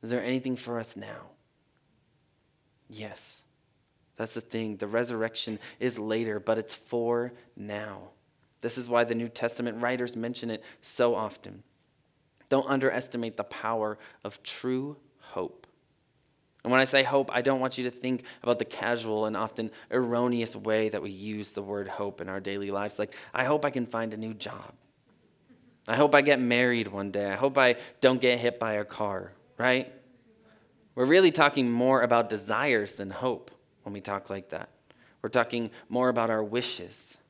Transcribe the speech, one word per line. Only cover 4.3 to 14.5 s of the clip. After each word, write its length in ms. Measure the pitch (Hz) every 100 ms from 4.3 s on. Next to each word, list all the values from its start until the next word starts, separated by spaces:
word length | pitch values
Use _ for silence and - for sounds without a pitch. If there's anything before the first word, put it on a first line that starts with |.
the 80 | 120
thing. 380 | - 113 110 101
The 80 | 104
resurrection 720 | 117 120 117 113 - - 107 - -
is 200 | 127 117
later, 420 | 107 110 113 104
but 160 | 104 110
it's 180 | 110
for 600 | - - 120 117 120 123 120 -
now. 580 | - 104 104 107 98 - _ _ _ _ _
This 160 | 117 127
is 100 | 120
why 160 | 120
the 100 | 117
New 140 | 113 117
Testament 540 | 113 117 - 120 113
writers 340 | 120 127 123 113
mention 320 | 117 123 117
it 160 | 110 - -
so 340 | - - 120
often. 500 | 104 107 - 101 101 - _ _ _ _ _ _ _ _
Don't 180 | 135 131
underestimate 720 | 135 131 120 120 120 117 110
the 80 |
power 540 | 104 - 113 113 107 107 - -
of 180 | 104 -
true 540 | -